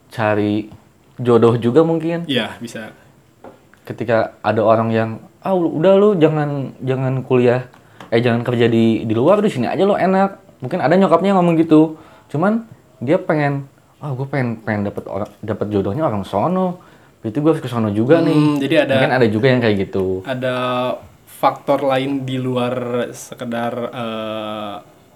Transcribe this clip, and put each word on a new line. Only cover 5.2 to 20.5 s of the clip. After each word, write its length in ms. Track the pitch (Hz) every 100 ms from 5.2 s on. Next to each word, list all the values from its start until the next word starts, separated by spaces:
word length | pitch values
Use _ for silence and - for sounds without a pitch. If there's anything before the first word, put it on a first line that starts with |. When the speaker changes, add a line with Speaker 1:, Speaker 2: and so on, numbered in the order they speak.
| - _
Speaker 1:
"Ah, 160 | 185 185
u-, 240 | 165 151
udah 160 | 180 196
lu 160 | 208
jangan, 640 | 185 151 151 147 143 127 -
jangan 400 | 131 131 131 131
kuliah, 400 | 127 127 123 127 131 - _ - -
eh, 80 | 120
jangan 240 | 120 117
kerja 240 | 120 120 117
di, 400 | 113 113 110 113
di 60 | 110
luar, 240 | 147 208
di 80 | 208
sini 180 | 131 113
aja 160 | 135
lo 140 | 196 -
enak." 640 | 175 190 196 - - -
Mungkin 180 | 127 175
ada 140 | 131
nyokapnya 400 | 185 185 156 196
ngomong 240 | 190 175 160
gitu. 400 | 160 156 156 156 - - -
Cuman 380 | 143 196 226 - - _ -
dia 180 | 123 185
pengen, 500 | 185 151 143 139 135 _ _ -
"Ah, 120 | 147
gue 160 | 127 135
pengen, 320 | 143 120 113
pengen 280 | - 104 101
dapet 160 | - -
orang, 240 | 98 104 -
dapet 280 | 107 101 104
jodohnya 360 | 98 98 107 156
orang 160 | 104
sono." 560 | 92 98 147 185 185 175 - - _ _
Berarti 200 | 110 143
gue 80 | 151
harus 140 | 156
ke 20 | 123
sono 240 | 117 110
juga 320 | 101 113 165
nih. 80 | 160
Speaker 2:
Hmm, 260 | 156 151 147
jadi 120 | 135 160 135
ada 80 |
Speaker 1:
Mungkin 200 | 135 - 127
ada 80 | 117
juga 200 | 107 135
yang 80 | 127
kayak 320 | 113 98 95
gitu. 320 | 98 95 92
Speaker 2:
ada 340 | 135 127 127